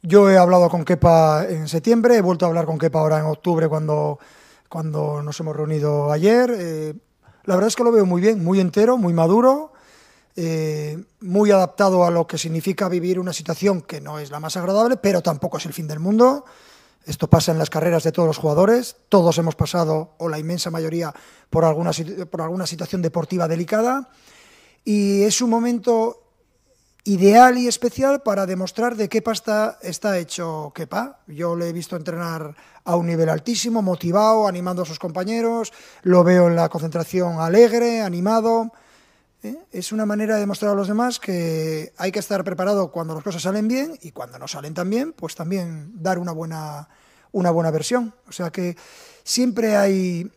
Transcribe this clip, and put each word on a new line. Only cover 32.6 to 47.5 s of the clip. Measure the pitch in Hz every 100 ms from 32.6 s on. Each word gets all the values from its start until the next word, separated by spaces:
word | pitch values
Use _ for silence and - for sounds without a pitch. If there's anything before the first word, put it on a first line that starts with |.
| _ _
a | - 175
un | 170
nivel | 165 160
altísimo, | 160 190 233 233 226
motivado, | 190 175 175 185 220 220 208
animando | 180 180 180
a |
sus | 165 160
compañeros, | 180 160 185 233 233 233 220 - - -
lo | 180 180
veo | 175 180 175
en | 170
la | 165
concentración | 170 160 170 160 185 175 165
alegre, | 165 190 233 233 240 226
animado. | 208 175 185 226 226 226 226 _ _ _ _ _ _ _
¿Eh? | 214 277 381
Es | - 180
una | 214
manera | 214 208 214
de | 214
demostrar | 208 190 208
a |
los | 202 196
demás | 208 247 240
que | - 180 170 160 160 156 151 _
hay | 185
que | 208
estar | 190 202
preparado | 185 180 190 202 180
cuando | 175 165
las | 156
cosas | 151 160
salen | 175 202 214
bien | 254 294 311
y | 165
cuando | - 123 127
no | 139
salen | 156 143
tan | 160 180
bien, | 220 302
pues | - 160
también | - 165 190 175 160 151 220
dar | 170 185
una | 175
buena, | 160 165 160 156 147 151 _ _ _ _
una | 208 180